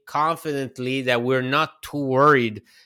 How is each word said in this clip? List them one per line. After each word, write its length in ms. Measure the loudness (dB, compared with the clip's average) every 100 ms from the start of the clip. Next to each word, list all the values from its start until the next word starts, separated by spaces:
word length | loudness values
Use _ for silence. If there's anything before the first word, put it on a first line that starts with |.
confidently 960 | -8 -2 -2 -4 -6 -6 -8 -8 -6 -4
that 200 | 0 0
we're 180 | 0 -2
not 400 | 0 -2 -2 _
too 220 | -12 -8
worried 560 | -2 4 6 6 2 -4 _ _